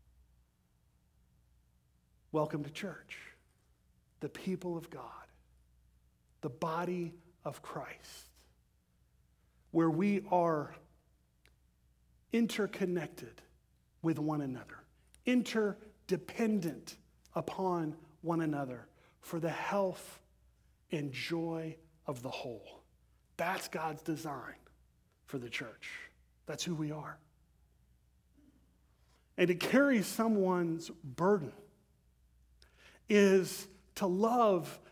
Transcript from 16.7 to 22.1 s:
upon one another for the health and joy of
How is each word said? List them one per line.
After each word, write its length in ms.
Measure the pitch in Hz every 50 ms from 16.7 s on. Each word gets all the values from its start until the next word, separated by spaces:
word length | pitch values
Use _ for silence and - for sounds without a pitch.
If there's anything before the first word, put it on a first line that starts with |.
| 127 - - - - - - _ _ _ _ _ -
upon 640 | - - - - - 190 185 175 170 160 151 156 - - - - _
one 180 | - 165 170 165
another 480 | 165 156 147 143 139 127 123 117 113 - _ - - - _ _
for 180 | - - 175 165
the 100 | 165 165
health 720 | - - - - 196 202 196 180 175 - - - - - _ _ _ _ _ _ _ _ _ _ _ _ _ _
and 220 | - 147 143 139
joy 640 | 127 - - - 170 165 165 165 165 160 160 160 160 - - - _ _ _
of 160 | -